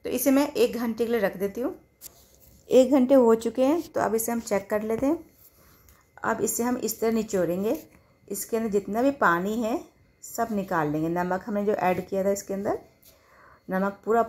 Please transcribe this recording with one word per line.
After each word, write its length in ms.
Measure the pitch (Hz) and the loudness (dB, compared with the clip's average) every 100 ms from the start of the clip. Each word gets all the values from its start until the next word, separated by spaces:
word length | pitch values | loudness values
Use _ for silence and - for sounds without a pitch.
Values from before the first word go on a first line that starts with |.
तो 60 | - | -6
इसे 200 | 247 285 | -2 2
मैं 160 | 269 285 | 2 2
एक 280 | - 226 233 | 2 0 0
घंटे 300 | 233 220 226 | -4 -2 -2
के 40 | |
लिए 80 | 233 | 0
रख 160 | 196 190 | 0 -2
देती 240 | 196 196 | -6 -4
हूँ। 140 | 269 359 _ _ - _ _ _ - - - | -6 -8 _ _ -20 _ _ _ -20 -20 4
एक 220 | 240 254 | 6 6
घंटे 240 | 277 247 277 | 6 6 8
हो 180 | 233 226 | 8 6
चुके 280 | 226 226 | 2 0
हैं, 160 | 262 339 | 2 0
तो 160 | 311 - | -2 -2
अब 140 | 202 | 0
इसे 180 | 220 226 | 0 -2
हम 80 | 233 | -6
चेक 260 | - 202 196 | -4 -4 -2
कर 120 | 214 | -4
लेते 240 | 214 226 269 | -2 -2 0
हैं। 120 | 330 - _ _ _ _ _ _ _ _ _ | -2 -6 _ _ _ _ _ _ _ _ _
अब 160 | - 208 | -6 -4
इसे 220 | - - | -2 -2
हम 140 | 233 247 | -2 -4
इस 200 | 220 - | -6 -4
तरह 120 | 226 | -2
निचोड़ेंगे, 640 | 226 214 190 170 180 202 311 - - _ _ - | -2 -2 -2 -2 -2 -2 -4 -8 -20 _ _ -12
इसके 280 | 196 - 226 | -12 -6 -4
अंदर 140 | 226 | -2
जितना 320 | 196 196 208 | -4 -2 0
भी 80 | 269 277 | 0 2
पानी 400 | 196 170 190 220 | 2 2 0 -2
है 220 | 220 285 - _ _ _ | -2 -4 -8 _ _ _
सब 300 | - - 226 | -12 -6 -4
निकाल 380 | 208 190 175 151 | -4 -2 -2 0
लेंगे। 180 | 151 160 | -2 -2
नमक 340 | 175 180 185 185 | -2 -2 -4 -4
हमने 180 | 202 | -4
जो 80 | 202 | 0
ऐड 320 | 208 180 185 180 | 0 0 -2 -2
किया 160 | 196 | -2
था 60 | 190 | -2
इसके 220 | 196 - | -2 -4
अंदर, 240 | 196 208 392 - _ _ _ _ _ - _ - | -6 -4 -6 -8 _ _ _ _ _ -20 _ -6
नमक 320 | 185 196 196 | -2 -2 -2
पूरा 180 | - 226 | 0 2